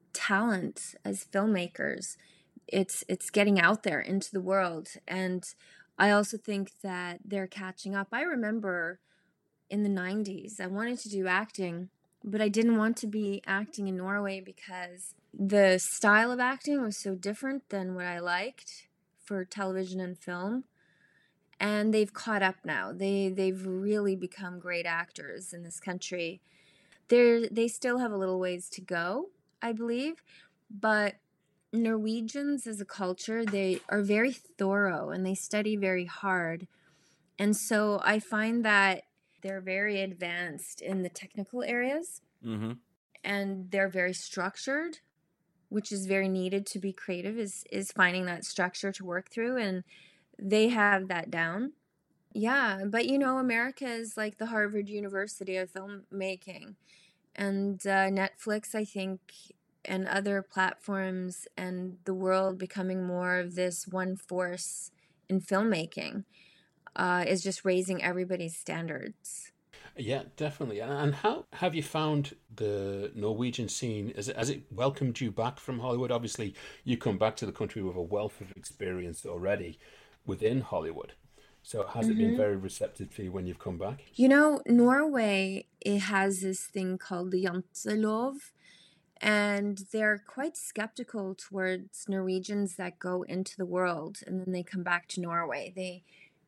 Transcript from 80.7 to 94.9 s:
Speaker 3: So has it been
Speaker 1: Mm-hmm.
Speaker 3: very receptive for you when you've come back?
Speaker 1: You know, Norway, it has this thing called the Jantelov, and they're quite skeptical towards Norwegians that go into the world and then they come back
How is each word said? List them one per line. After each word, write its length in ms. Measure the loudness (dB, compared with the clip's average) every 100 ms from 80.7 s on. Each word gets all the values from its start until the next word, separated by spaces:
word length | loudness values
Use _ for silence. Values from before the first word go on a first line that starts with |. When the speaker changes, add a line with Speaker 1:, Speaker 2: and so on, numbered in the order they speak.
| -4 -4 -8 -12 -16 -20 _ -20 _
Speaker 3:
So 240 | -8 4 4
has 220 | 6 6
it 80 | 8
been 120 | 8
Speaker 1:
Mm-hmm. 80 | 8
Speaker 3:
very 200 | 6 4
receptive 540 | 0 -2 -2 -2 -10
for 120 | -6
you 100 | -4
when 140 | -2 -4
you've 120 | -4
come 200 | -4 -4
back? 220 | -4 -6 -10
Speaker 1:
You 140 | 6 8
know, 340 | 10 8 6 6
Norway, 1000 | 8 10 8 4 2 4 4 2 -2 -10 _
it 180 | 0 0
has 400 | 2 2 2 2
this 240 | -2 -4
thing 320 | -6 -4 -2 -4
called 320 | -4 -4 -2
the 140 | 0
Jantelov, 1080 | 0 -2 -6 -8 -2 0 2 2 -2 -4 -16 _ -20 -20 -20 _ _ -2
and 580 | 2 4 4 2 0 -4 -6
they're 300 | 0 2 2 -2
quite 300 | -6 -6 -6
skeptical 800 | -10 -4 -4 -4 -10 -6 -6
towards 760 | -8 -10 -2 -2 -2 -6 -14 -4
Norwegians 680 | -2 0 -2 -2 -2 -2 -4
that 220 | -10 -6
go 240 | -4 -4
into 320 | -4 -4 -4 -6
the 100 | -4
world 520 | 0 0 0 -6 -12 -8
and 140 | -6
then 120 | -4
they 100 | -4
come 200 | -4 -6
back 240 | -2